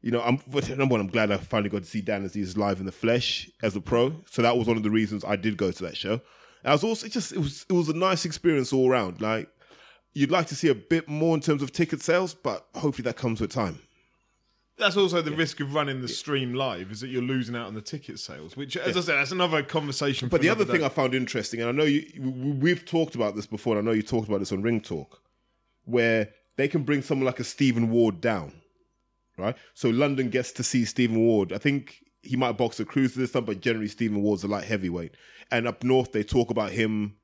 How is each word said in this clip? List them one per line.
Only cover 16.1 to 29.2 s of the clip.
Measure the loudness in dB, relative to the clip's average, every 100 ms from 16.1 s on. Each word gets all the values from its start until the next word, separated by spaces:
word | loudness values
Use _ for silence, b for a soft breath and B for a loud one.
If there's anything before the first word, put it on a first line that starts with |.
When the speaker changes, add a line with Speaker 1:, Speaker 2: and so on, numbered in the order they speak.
Speaker 2:
stream | -8 -4 -2 -2
live, | -2 -4 -4 -8
is | -10
that | -6
you're | -4
losing | 0 -2 -2 -6
out | -8
on |
the | -10
ticket | -10 -12 -12 -14
sales, | -12 -12 -14 -12
which, | -8 -4
as | -2
Speaker 1:
Yeah. | -2
Speaker 2:
I |
said, | 0 0
that's | 0
another | 0 2 2
conversation | 0 -2 -2 -2 -2 -2 0
Speaker 1:
But | 2
Speaker 2:
for |
Speaker 1:
the | 2
Speaker 2:
another | 2
Speaker 1:
other | 0
thing | 0
Speaker 2:
day. | 0
Speaker 1:
I |
found | 0 0
interesting, | 0 -2 -4 -4 -4
and | -2
I |
know | 2
you, | 2 2 -2 -8
we, | -6
we, | -4 -4
we've | 0 2 2
talked | 0 0 0 0
about | -2
this | -2 -8
before, | -6 0 0
and | 2
I |
know | 0
you |
talked | 2 -2 0
about | -2
this | -2
on | -2
Ring | 0 -2
Talk, | -2 -8 -10 -20 _ _ _ _ _ _
where | -2 2 4 2 0 _ _
they | -2 0
can | 0
bring | 0 -2
someone | 0 0 0
like | -2
a |
Stephen | -8 2 2 4 2
Ward | 4 4 2
down, | -2 -2 -4 -14 _ _ _ _ _ _